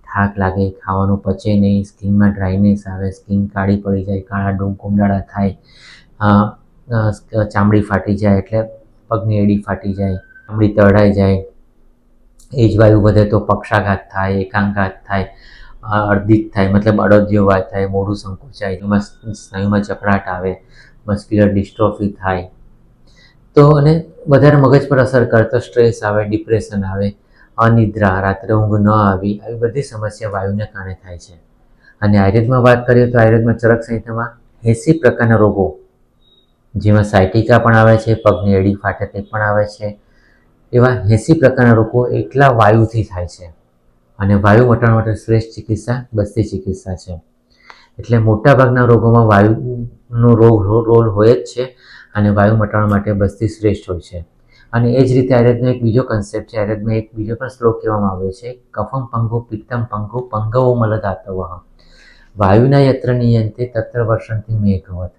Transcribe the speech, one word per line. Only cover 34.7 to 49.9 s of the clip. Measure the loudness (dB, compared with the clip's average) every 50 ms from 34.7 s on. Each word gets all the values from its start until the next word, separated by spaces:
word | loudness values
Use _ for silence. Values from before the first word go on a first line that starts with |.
| -2 0 0 0 0 2
પ્રકારના | 2 0 2 2 2 2 4
રોગો, | 4 4 2 2 0 -2 -4 -4 -10 -20 _ _ _ _ _ _ _ _ _ _ _ _ _ _ _ _ _ -12
જેમાં | -4 0 2 2 2 2
સાયટિકા | 2 2 0 0 2 0 -2 2 2 2 2
પણ | 4 4 4
આવે | 6 6 6 4
છે, | 4 2 -2 -2
પગની | 2 2 0 2 2 0 0
એડી | 0 2 2 0 -2
ફાટે | -2 -6 -8 -6 -6 -10
તે | -10 -10 -14
પણ | -12 -8 -6 -4
આવે | -2 0 0 0 -2
છે, | -2 -6 -12 -12 -12 -12 _ _ _ _ _ _ _ _ _ _ _ _ _ _ _
એવા | 0 2 2 2 0 -2 0 0
એંસી | 0 0 2 2
પ્રકારના | 2 4 4 2 2 4 4 4
રોગો | 4 4 2 0 0 -2 -2
એકલા | -2 -4 -4 -6 -4 0 2 2 2
વાયુથી | 4 4 4 4 4 4 2 0 -2 -6 -6
થાય | -6 -8 -10 -10
છે. | -10 -12 -18 -20 -20 -20 _ _ _ _ _ _ _ _ _ _ _ _ -4
અને | 0 0 0
વાયુ | 2 4 4 4 4 4
મટાડવા | 4 2 2 2 2 2
માટે | 2 0 -2 -4
શ્રેષ્ઠ | -6 -2 -2 0 0 0 -4 -14
ચિકિત્સા | -18 -6 -6 -6 -6 -4 -6 -6 -6 -8 _ -4
બસ્તી | -4 -4 -4 -4 -4 -4
ચિકિત્સા | -4 -6 -8 -8 -8 -8 -8 -10 -12 -12
છે. | -12 -12 -16 -16 -16 _ _ _ _ _ _ _ _ _ _ -20 _ _ _ _ -18
એટલે | -4 0 0 2
મોટાભાગના | 2 2 0 2 4 4 4 4 4 2 2 2 4
રોગોમાં | 4 4 4 4 4 4 4 4
વાયુનો | 4 4 4 4 4 2 -2 -4 -8 -8 -8 -10 -12